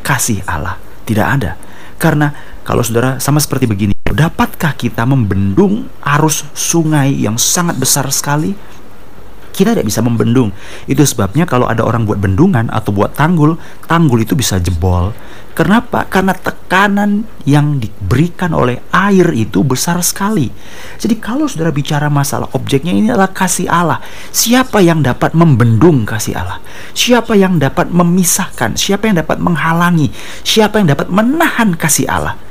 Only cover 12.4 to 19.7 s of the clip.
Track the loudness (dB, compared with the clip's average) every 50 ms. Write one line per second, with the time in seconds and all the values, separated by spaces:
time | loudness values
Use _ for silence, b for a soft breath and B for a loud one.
12.4 | 4 4 4 2 0 0 -2 -2 -2 -2 0 0 0 0 0 0 0 2 2 4
13.4 | 4 2 2 0 B B B B B 0 2 4 4 4 4 2 2 2 0 0
14.4 | 0 0 0 0 0 0 0 0 0 0 2 2 0 -2 -4 B B B B B
15.4 | B B -2 0 2 4 2 2 2 0 -4 -4 -4 0 0 0 2 2 -2 -2
16.4 | -4 -6 -8 -8 -6 0 2 2 4 4 2 2 2 0 0 -2 -2 -6 -10 -6
17.4 | 0 2 4 4 4 2 0 -2 -4 -6 -6 -6 -2 0 2 2 2 0 0 -4
18.4 | -4 -2 0 2 0 0 0 -4 -6 -2 0 0 2 4 4 6 4 4 4 0
19.4 | -2 0 0 0 2 2